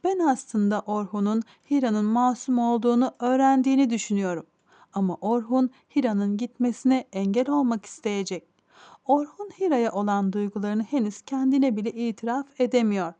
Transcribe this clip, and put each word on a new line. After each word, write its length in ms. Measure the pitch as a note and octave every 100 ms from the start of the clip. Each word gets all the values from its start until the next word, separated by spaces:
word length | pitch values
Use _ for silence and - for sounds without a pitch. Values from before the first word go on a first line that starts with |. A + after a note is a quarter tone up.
Ben 140 | F4+ F#4+
aslında 640 | D#4+ B3+ - G#3+ G3+ G#3
Orhun'un 600 | - G#3 G3+ G#3 G3+ A3 A3+ - _
Hira'nın 340 | C#4+ B3 G#3+
masum 540 | G#3 A#3 B3 A#3+ - B3
olduğunu 540 | A#3 A#3+ A#3+ A#3+ B3+ -
öğrendiğini 720 | B3 C4 C4+ C4+ C4 C4+ C4+
düşünüyorum. 560 | A3+ - G3+ F#3+ E3+ - _ _ - _
Ama 220 | G3 F#3+ F3
Orhun 500 | G3+ A#3+ A3+ B3+ B3+ _ _ D4
Hira'nın 400 | B3 G3+ G3+ G3+
gitmesine 680 | A#3+ _ B3 A3 B3+ C4 -
engel 380 | G3 G3 G#3 C4
olmak 360 | C#4+ B3+ A3+ -
isteyecek. 640 | - G#3+ G3+ F#3+ F3+ _ _ _ - - - -
Orhun 440 | C#4+ D4 - G4+ -
Hira'ya 320 | F#4+ C4 A3+
olan 400 | G3 G#3 G3+ G3
duygularını 500 | G3+ G#3 G3+ G3+ G#3+
henüz 400 | G#3+ D4 G#3+ G3+
kendine 540 | - C4+ C4 C#4 C4+ G#3+
bile 140 | A3
itiraf 560 | A#3 A#3 G#3+ A3+ B3+ C4+ _
edemiyor. 540 | B3 B3 A3+ G3+ F3